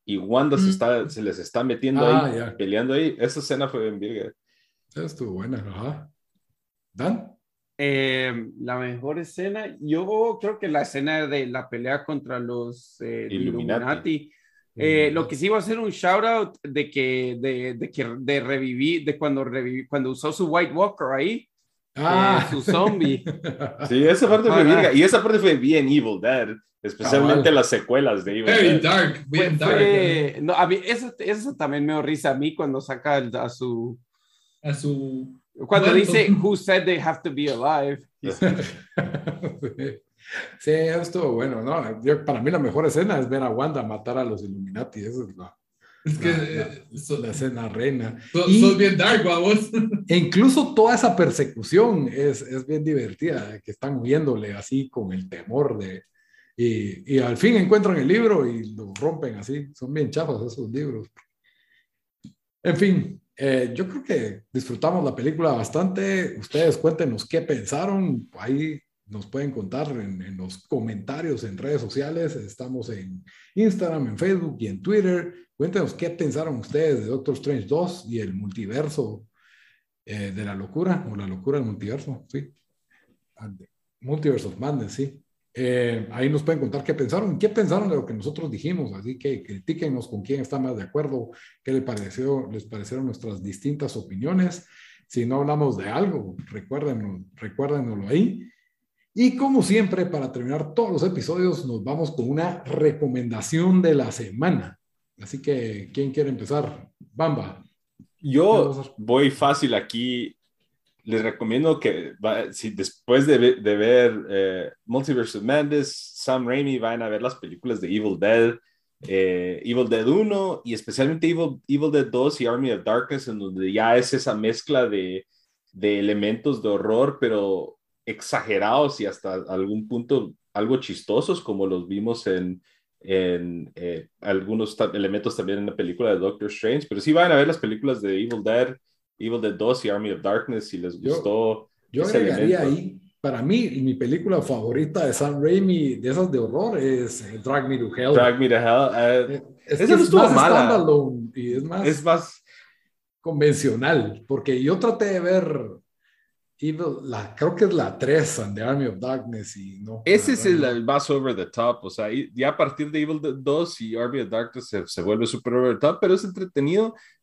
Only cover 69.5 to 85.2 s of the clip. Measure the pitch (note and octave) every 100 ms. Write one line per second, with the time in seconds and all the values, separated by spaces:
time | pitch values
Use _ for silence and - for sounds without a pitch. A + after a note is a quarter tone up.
69.5 | B2 G2 B2+ D3 B2 G2 F#2 F#2+ F#2 F#2
70.5 | - - C3 A2+ G2+ A2+ C#3+ D#3+ A#2+ A2
71.5 | F#2+ C3+ D3 G#2+ C3+ C#3+ E3 D#3+ B2+ G2+
72.5 | - B2+ B2+ A2+ G#2 F#2+ F#2 - - _
73.5 | F#3+ A3 - F3 D#3 B2 G#2 F3+ F#3+ E3
74.5 | A2+ G#2+ F#2+ - G#3 F#3 F3+ E3+ - _
75.5 | - D#3+ F#3+ D#3 - E3+ E3+ D3+ C3 D#3+
76.5 | B2 G#2 C#3+ D#3+ B2 G#2+ C3 C3+ B2 D3
77.5 | C3+ F#2+ D3+ F3+ - A2 A#2 G2 F#2+ G2+
78.5 | A2+ G2+ B2 D3+ D3+ A2 G#2+ - _ _
79.5 | _ _ _ _ _ - G#2 G2+ F#2+ G#2
80.5 | G2 G2 D#3 F#3 D#3+ A#2 G2+ G2 F#2 C#3
81.5 | C#3+ A2+ G2+ G2+ B2 - A#2+ - C#3 -
82.5 | _ _ _ _ _ _ _ _ - A2
83.5 | F#2 - _ _ _ B2+ D3+ D3 B2 G2+
84.5 | G2 C3+ C#3+ G2+ - C3+ -